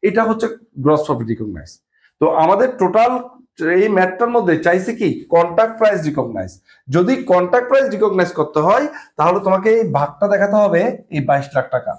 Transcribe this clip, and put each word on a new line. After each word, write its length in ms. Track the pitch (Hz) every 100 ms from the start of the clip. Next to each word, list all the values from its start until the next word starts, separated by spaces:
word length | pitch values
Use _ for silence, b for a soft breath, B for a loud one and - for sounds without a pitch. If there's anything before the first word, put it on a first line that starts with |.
| 196
এটা 140 | 202 226
হচ্ছে 180 | 220 - - _ 139
গ্রস 180 | 135 151 151
প্রফিট 200 | 127 113
রিকগনাইজ। 380 | 113 107 90 80 - _ _ _ _
তো 40 | 156 -
আমাদের 260 | 160 196 254 247
টোটাল 300 | 185 202 240 254 - - _ _ 165 180
এই 100 | 214 196
ম্যাথটার 360 | 185 - 233 240
মধ্যে 180 | 180 156 175
চাইছে 260 | 180 185 233
কি 100 | 185 - - 170
কন্ট্রাক্ট 400 | 170 165 220 220
প্রাইস 200 | 220 196 156
রিকগনাইজ। 440 | 139 120 107 92 - b b b 147
যদি 180 | 180 262 -
কন্ট্রাক্ট 360 | 180 180 247 247
প্রাইস 180 | 277 269 208
রিকগনাইজ 360 | 214 190 175 -
করতে 200 | 151 156 156
হয় 180 | 233 294 B B -
তাহলে 220 | 156 185 190
তোমাকে 240 | 190 208 226
এই 80 | 220 139
ভাগটা 280 | 143 - 202
দেখাতে 240 | 202 202 208
হবে 180 | 208 170 226 - - 151
এই 60 | 135
বাইশ 180 | 139 135 135
লাখ 100 | - 127
টাকা। 180 | -